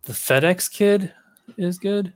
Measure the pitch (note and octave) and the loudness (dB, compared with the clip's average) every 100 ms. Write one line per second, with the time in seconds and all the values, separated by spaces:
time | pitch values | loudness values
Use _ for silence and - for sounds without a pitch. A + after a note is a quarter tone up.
0 | - A2+ - C3 D#3+ F3+ - - G3+ G3+ | -10 -10 2 4 4 0 -4 0 2 2
1 | F#3+ _ _ _ - - F3+ F3+ G3 G3+ | 0 _ _ _ -20 -6 -6 -4 -4 -4
2 | F#3 | -4